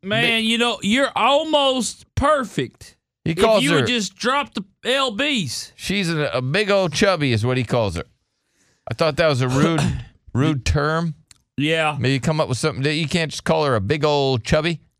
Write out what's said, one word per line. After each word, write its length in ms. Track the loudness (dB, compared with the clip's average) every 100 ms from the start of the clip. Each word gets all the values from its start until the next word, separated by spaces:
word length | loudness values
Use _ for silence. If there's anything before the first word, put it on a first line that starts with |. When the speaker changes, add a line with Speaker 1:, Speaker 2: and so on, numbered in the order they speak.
Speaker 1:
Man, 180 | -6 0
Speaker 2:
Bi- 140 | 0 0
Speaker 1:
you 180 | 0 0
know, 180 | 0 -2
you're 260 | 0 0 0 0
almost 920 | 2 2 2 2 2 0 -4 -8 -10
perfect 840 | -2 2 2 0 -4 -6 -8 -20 _ _ _
Speaker 2:
He 80 | -4
Speaker 1:
if 80 | 2
Speaker 2:
calls 240 | 4 4
Speaker 1:
you 80 | 4
would 100 | 2
Speaker 2:
her 60 | 2
Speaker 1:
just 280 | 0 -4 -4
drop 380 | -2 -2 -2
the 100 | -8 -12 _ -2
L 280 | -2 -2
Bs. 580 | -2 -2 -2 -2 -6 -12 -10
Speaker 2:
She's 340 | -4 -2 0
a, 140 | 0 -2
a 80 | -2
big 280 | -2 0 2
old 240 | 2 0
chubby 380 | 2 2 2 2
is 100 | 0
what 140 | 0 -2
he 60 |
calls 320 | 0 0 0 -2
her. 80 | -10 _ _ _ _ _ _ _ -10
I 60 |
thought 220 | -2 -2 2
that 100 | 2
was 140 | 2
a 60 | 0
rude, 320 | 2 2 2 0 -2 -8 _
Speaker 1:
<coughs> 140 | _ -2
Speaker 2:
rude 300 | 0 0 -2
term. 500 | 0 0 -2 -4 -6 _ _ _ -4
Speaker 1:
Yeah. 380 | -2 0 0 0
Speaker 2:
Maybe 200 | 0 0
come 200 | 0 0
up 80 | 0
with 80 | -2
something 240 | -2 -2
that 100 | -2 -2
you 120 | -2
can't 240 | -2 -4
just 120 | -4
call 220 | -2 0 2
her 100 | 0
a 60 |
big 220 | 0 0 2
old 380 | 2 2 0
chubby. 380 | 0 0 0 -4 _ _